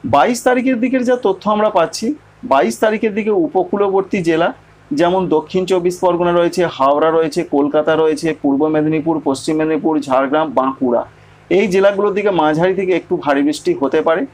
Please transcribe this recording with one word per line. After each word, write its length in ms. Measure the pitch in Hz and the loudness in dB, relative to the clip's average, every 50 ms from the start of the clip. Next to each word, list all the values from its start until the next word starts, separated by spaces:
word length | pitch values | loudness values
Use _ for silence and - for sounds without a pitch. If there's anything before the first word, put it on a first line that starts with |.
| - | -4
বাইশ 340 | 123 131 143 156 208 247 233 | 0 2 2 2 2 0 0
তারিখের 340 | - 262 247 254 247 262 262 220 | 0 0 0 2 0 0 -2 0
দিকের 220 | 226 254 254 262 254 | -2 -2 0 0 0
যা 120 | 233 254 247 | 0 0 0
তথ্য 220 | - 202 185 185 - 208 | 0 -2 -2 -2 -2 -2
আমরা 200 | 214 208 208 214 | 0 0 0 0
পাচ্ছি, 360 | 208 185 165 160 - - 220 233 302 - - - - - - | 2 0 0 0 -4 -6 -6 -6 -6 -6 -12 -20 -20 -16 -4
বাইশ 300 | - 131 139 160 220 220 - | 0 2 2 2 0 0 0
তারিখের 320 | - 214 214 214 226 220 196 | 0 0 0 0 -2 -2 -2
দিকে 180 | 220 214 220 208 190 | -2 -2 0 0 0
উপকূলবর্তী 800 | 165 147 - 185 180 - - 202 202 202 190 190 190 - - 208 | 0 0 0 -2 -2 0 0 0 0 2 2 0 0 0 -4 -2
জেলা 260 | 175 165 165 160 170 208 269 - - - - _ - - | 0 0 0 2 0 -2 -2 -6 -18 -20 -20 _ -12 -8
যেমন 320 | 151 139 170 175 180 190 190 175 | -2 0 0 2 2 0 0 2
দক্ষিণ 340 | 156 151 151 - - 185 185 | 0 0 0 0 -4 -2 0
চব্বিশ 320 | 175 190 185 175 180 180 180 | 0 0 0 0 -4 -6 -2
পরগনা 320 | - 180 170 170 175 175 175 | 0 0 0 2 0 0 2
রয়েছে, 280 | 175 170 170 170 - 175 | 2 2 0 0 0 -2
হাওড়া 440 | 160 - - 135 135 143 147 156 160 | -2 0 0 2 2 2 2 2 2
রয়েছে, 300 | 160 165 165 156 - 180 165 | 2 2 0 0 -2 -4 -4
কলকাতা 480 | - - 143 143 147 147 156 151 156 160 | -2 0 0 0 2 0 0 2 2 2
রয়েছে, 340 | 151 160 160 156 143 165 160 156 | 2 2 0 0 0 -2 -4 -4
পূর্ব 260 | - - 143 139 135 151 156 | -2 -2 0 0 2 0 0
মেদিনীপুর, 480 | 156 156 151 156 156 156 151 165 165 143 139 | 0 0 0 0 -2 -2 -2 -2 -4 -2 -2
পশ্চিম 300 | 147 135 135 - - 156 | -4 -4 -2 -4 -4 -2
মেদিনীপুর, 380 | 156 156 156 160 151 - 165 160 151 | -2 0 -2 -2 -2 -2 -2 -2 -2
ঝাড়গ্রাম, 460 | 135 139 131 131 139 135 135 156 160 147 | -2 0 0 0 2 2 0 -2 -2 0
বাঁকুড়া, 520 | 117 127 131 135 131 - 135 123 120 117 117 - - - - - - - - - | -2 -2 -2 -2 -2 -2 -2 0 0 -2 -2 -6 -14 -20 -20 -20 -20 -20 -6 -2
এই 160 | 170 190 214 208 | 0 0 2 2
জেলাগুলোর 480 | 175 196 196 202 202 190 208 208 190 | 2 4 4 2 2 2 -2 -2 -2
দিকে 140 | 196 196 208 | 0 -2 0
মাঝারি 420 | 190 165 151 151 156 156 175 185 190 | 0 2 2 2 2 2 2 0 0
থেকে 180 | 180 196 180 185 | 0 0 0 0
একটু 200 | 160 - - 180 | -2 0 -4 -6
ভারী 260 | 165 - 143 143 139 | -4 0 0 0 2
বৃষ্টি 280 | 139 147 147 - - 180 175 | 2 0 -2 -2 -2 -2 -2
হতে 240 | 175 139 131 - 160 | 0 -2 0 0 0
পারে। 200 | 147 160 160 180 277 269 | 2 2 0 0 -2 -8